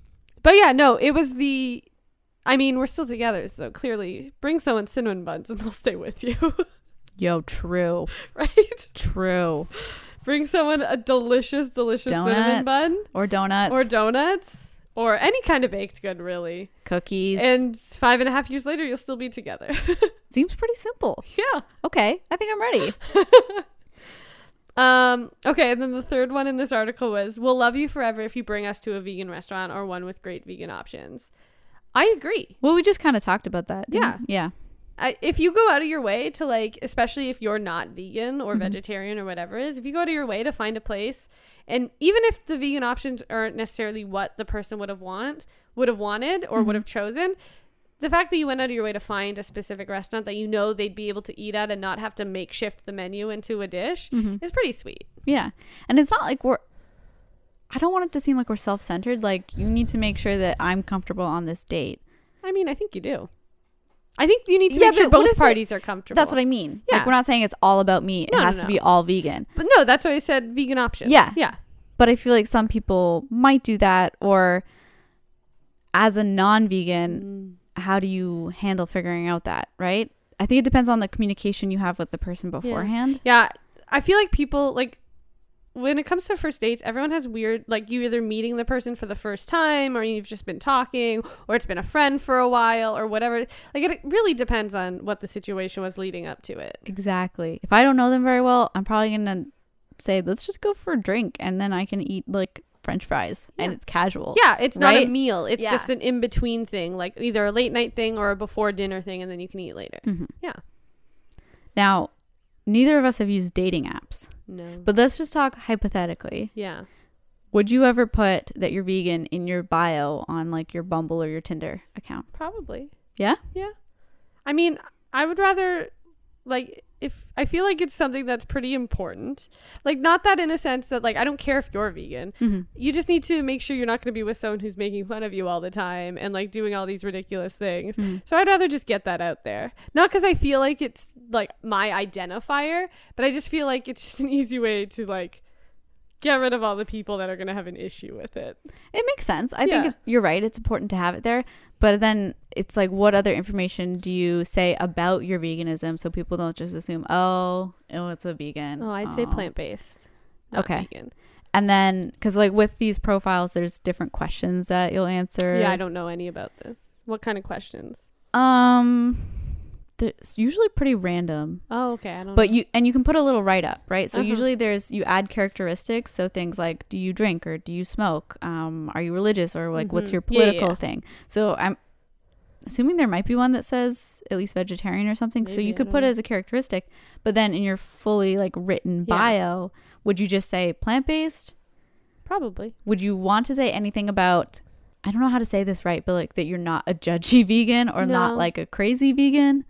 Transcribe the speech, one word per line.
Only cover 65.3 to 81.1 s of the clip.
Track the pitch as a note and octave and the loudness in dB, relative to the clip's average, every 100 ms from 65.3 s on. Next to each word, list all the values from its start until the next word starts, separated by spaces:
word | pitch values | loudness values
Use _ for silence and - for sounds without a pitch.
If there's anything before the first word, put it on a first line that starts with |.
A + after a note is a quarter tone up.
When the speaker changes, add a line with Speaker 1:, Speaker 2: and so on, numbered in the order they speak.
Speaker 2:
if | A4+ | 8
it | |
Speaker 1:
parties | C4+ A3 G#3+ | 6 4 0
are | G3 | -6
comfortable. | - F#3+ - C#4 | -6 -10 -2 2
Speaker 2:
That's | D4+ | 4
what | C4 | 2
I | B3+ | 2
mean. | B3 D#3+ G#3 - | 0 -4 -6 0
Speaker 1:
Yeah. | C4 | 2
Speaker 2:
Like, | B3 | 4
we're | |
not | B3+ B3 | 4 4
saying | A#3+ | 2
it's | G#3 - | 2 4
all | F#3+ G3 | 6 6
about | G3 F#3 | 6 4
me. | F#3+ F3+ | 2 -2
It | E3 | 2
Speaker 1:
No, | - | 4
no, | F3+ | 4
Speaker 2:
has | F#3 | 2
to | |
Speaker 1:
no. | E3+ | 0
Speaker 2:
be | G3+ | 2
all | F3 F3+ | 6 6
vegan. | E3+ F#3 D3+ - - - | 6 0 0 -4 -8 -2
Speaker 1:
But | F4+ B4+ | 8 8
no, | |
that's | B3 C#4 E4+ | 8 6 4
why | |
I | C#4+ | 0
said | - C4+ A#3 B3 | 2 0 0 -2
vegan | C4 C4 | 0 0
options. | A#3 - B3 | 0 -2 6
Speaker 2:
Yeah. | D4 E3 C4 | 6 6 4
Speaker 1:
Yeah. | B3+ - - - - - | -2 -2 -18 -20 -4 4
Speaker 2:
But | A#3 | 6
I | B3 | 6
feel | B3 | 4
like | A#3 G#3+ | 4 4
some | A3+ A3 | 2 2
people | A3 - F#3 F3 E3+ C#4 | -2 0 2 2 0 -2
might | A#3 C4+ C4+ | 4 6 6
do | A#3 G#3 | 2 4
that, | G3 F#3 F3+ - | 4 4 2 0
or | G3+ F#3+ F#3 F3+ - _ _ _ _ _ _ _ _ _ _ _ _ | 2 4 4 2 -4 _ _ _ _ _ _ _ _ _ _ _ _
as | F3+ A3 G#3 | 2 4 2
a | |
non-vegan, | G3+ G3 G3 G#3+ G#3+ F#3 F3 F3 F3 F#3 G3 G3 F#3+ F3+ _ - | 0 2 4 4 4 0 0 0 -2 -4 -8 -12 -14 -18 _ -8
Speaker 1:
Mm. | |
Speaker 2:
how | F#3 G3 | -2 0
do | F#3+ | 0
you | F#3+ F3+ E3+ E3 - | -2 -4 -4 -6 -4
handle | G3+ F#3 E3+ | -2 -2 -2
figuring | F#3 F3 E3+ E3+ | -4 -2 -2 -2
out | E3+ | -2
that, | - D#2+ - - | -4 -6 -8 -6
right? | F3+ G3 A3+ _ _ - | -2 0 -2 _ _ -4
I | G3+ | 2
think | B3+ | 4
it | C4 | 6
depends | C4 A#3+ | 6 6
on | A3+ | 2
the | |
communication | G3 | 0